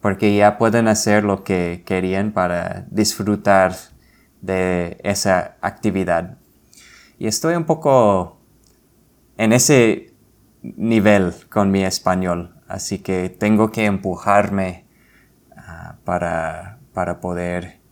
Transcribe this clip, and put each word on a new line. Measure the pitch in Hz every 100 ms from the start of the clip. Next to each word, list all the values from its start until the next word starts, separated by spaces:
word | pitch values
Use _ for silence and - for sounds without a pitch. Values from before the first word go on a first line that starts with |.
porque | 104 95 107 101
ya | 104 104
pueden | 113 113 113
hacer | 107 - 104
lo | 104 95
que | - 92 87 87 -
querían | 95 92 95 104
para | 104 90 87 87 92 92
disfrutar | 98 104 - 101 101 104 98 92 90 - _ _ _ _ _
de | 95 95 92 90 87 -
esa | - 98 104 92 - _
actividad. | 95 - 107 95 90 85 87 - _ _ _ - - - _ _
Y | 110
estoy | 104 160
un | 170
poco | 160 156 151 135 110 95 87 _ _ _ _ _ _ _ _ _ _ -
en | 110
ese | 120 123 139 113 - - _ _ _ _ _
nivel | - - 110 113 104 104 92 87 _
con | - 98
mi | 98
español, | 95 - - 92 92 87 87 _ _
así | 98 - 98
que | - 92 92
tengo | - 104 107 110
que | 113 107
empujarme, | 98 95 90 - 101 101 98 92 87 _ _ _ _ _ _ _ -
ah, | - 85 82 80
para, | - 90 85 82 80 80 90 104 _
para | - 87 85
poder | 92 87 87 87 90 - _